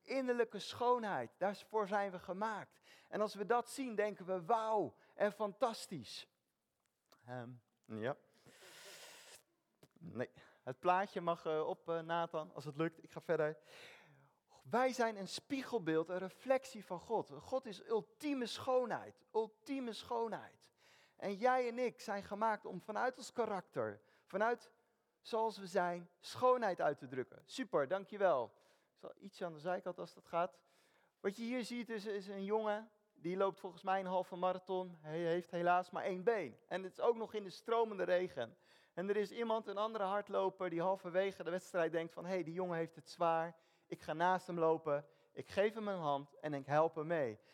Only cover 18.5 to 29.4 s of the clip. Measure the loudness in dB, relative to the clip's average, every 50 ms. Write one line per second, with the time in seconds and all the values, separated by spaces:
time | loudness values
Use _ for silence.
18.5 | -6 -4 -2 2 2 2 2 0 -2 -4 -6 -10 -14 _ _ _ -2 -2 -2 -2
19.5 | -8 _ _ -6 -6 -4 -4 -6 -8 -10 -8 -4 -2 -2 -2 -2 -4 -8 -10 -14
20.5 | -20 _ -20 _ _ _ _ -20 -20 _ _ _ _ -8 -6 -6 -2 2 4 4
21.5 | 4 4 2 0 0 0 -2 -2 -2 -6 -8 -6 -6 -6 -6 -8 -2 0 0 0
22.5 | 0 -2 -4 -8 -10 -8 -8 -6 -2 0 0 -2 -2 -6 -12 -6 -2 -2 0 0
23.5 | -2 -4 -6 _ -2 -2 -2 -2 -2 -8 _ _ _ _ _ -6 0 2 2 2
24.5 | 2 0 -6 -14 _ _ _ _ _ _ _ _ _ _ -8 -4 -2 0 0 -2
25.5 | -2 -6 -10 -2 0 2 2 2 0 -4 -8 -14 _ _ -14 -12 0 4 6 6
26.5 | 6 6 4 2 2 4 4 2 2 2 -4 -4 -4 -4 -4 -4 -8 -18 -16 -10
27.5 | -6 -6 -4 2 2 2 2 2 0 -2 -4 -6 0 4 4 6 6 4 2 -2
28.5 | -8 _ _ _ _ _ _ _ _ _ -16 -16 -16 -16 -18 -18 -10 -8